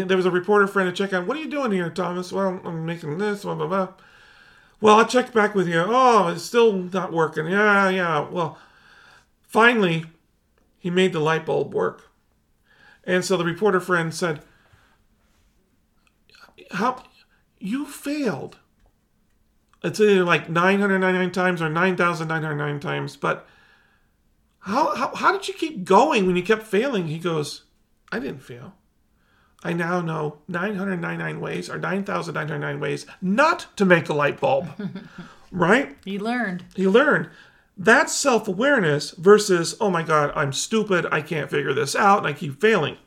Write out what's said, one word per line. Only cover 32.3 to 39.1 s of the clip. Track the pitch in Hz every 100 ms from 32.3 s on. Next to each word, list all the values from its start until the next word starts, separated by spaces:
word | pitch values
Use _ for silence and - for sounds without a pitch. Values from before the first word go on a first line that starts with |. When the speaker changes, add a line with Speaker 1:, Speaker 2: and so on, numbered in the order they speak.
| 151
Speaker 1:
nine | 151
hundred | 147 147
nine | 143
ways | 147 143 - -
not | 185 214 311 349 - -
to | 190
make | 170 -
a |
light | 151 139 120
bulb." | 139 135 - -
<laughs> | 208 190 - - 170 - -
Right? | 170 170 240 269 - 190
Speaker 2:
He | 202
learned. | 214 247 208 180 - -
Speaker 1:
He | 190
learned. | 220 285 180 156 - - _ _ -
That's | 185 254 320
self-awareness | - 285 226 208 180 277 277 165 147 -